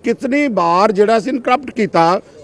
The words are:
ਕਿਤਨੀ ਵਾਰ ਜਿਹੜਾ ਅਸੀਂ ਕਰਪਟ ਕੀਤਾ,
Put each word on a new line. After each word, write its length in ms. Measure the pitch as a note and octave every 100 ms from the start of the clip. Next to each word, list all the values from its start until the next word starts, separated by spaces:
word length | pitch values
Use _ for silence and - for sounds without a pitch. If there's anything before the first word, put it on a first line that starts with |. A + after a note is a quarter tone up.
ਕਿਤਨੀ 440 | - A3 C4+ C#4+ D4
ਵਾਰ 440 | G3 E3+ F3 G#3+
ਜਿਹੜਾ 260 | F#3+ G#3 A3+
ਅਸੀਂ 160 | G3+
ਕਰਪਟ 380 | C4 B3 B3+ B3+
ਕੀਤਾ, 500 | - G#3 E3+ E3 F#3 - -